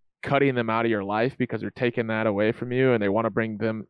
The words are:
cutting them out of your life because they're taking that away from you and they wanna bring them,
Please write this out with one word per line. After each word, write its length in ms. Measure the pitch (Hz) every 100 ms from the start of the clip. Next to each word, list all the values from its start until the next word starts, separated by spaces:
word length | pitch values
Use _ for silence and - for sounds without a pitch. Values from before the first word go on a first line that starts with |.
| _ _
cutting 320 | - 139 139 127
them 140 | 117
out 140 | 113 117
of 60 |
your 120 | 107
life 340 | 98 104 123 -
because 240 | 127 110
they're 80 | 101
taking 380 | - 123 117 113
that 180 | 110 110
away 240 | 98 107
from 200 | 117 123
you 180 | 123 131
and 80 | 120
they 60 | 101
wanna 220 | 101 113
bring 280 | 104 113 104
them, 280 | 113 110 -